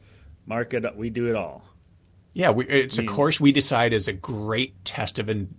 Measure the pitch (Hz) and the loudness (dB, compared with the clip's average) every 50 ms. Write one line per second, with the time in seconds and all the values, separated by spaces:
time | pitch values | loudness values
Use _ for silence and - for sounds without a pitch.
0 | - - - - - - - - - - 110 120 120 120 131 120 113 107 - 104 | -20 -20 -20 -20 -20 -20 -20 -18 -10 -6 -4 -4 -4 -2 -4 -4 -4 -4 -6 -6
1 | 113 117 110 120 120 117 110 104 90 78 67 - - - - _ _ _ _ _ | -8 -6 -4 -2 -2 0 0 -2 -4 -6 -10 -14 -20 -20 -20 _ _ _ _ _
2 | _ _ _ _ _ _ - 175 180 151 104 123 123 - 143 135 123 - - - | _ _ _ _ _ _ -4 0 2 2 2 2 2 2 2 2 2 2 0 -2
3 | 117 107 101 143 143 160 151 - 143 143 139 143 135 - 135 117 120 117 113 107 | -2 0 0 2 2 2 4 4 6 6 6 4 2 2 2 4 4 4 2 2
4 | 92 113 95 92 - - 120 104 104 110 110 117 131 - - - - - - - | 0 -2 -6 -6 -8 -8 -8 -6 -4 -2 -2 -2 -2 -4 -6 -10 -10 -8 -6 -4
5 | 110 - - 127 107 107 110 104 98 95 - | -6 -4 -4 -4 -4 -2 -2 -4 -4 -8 -10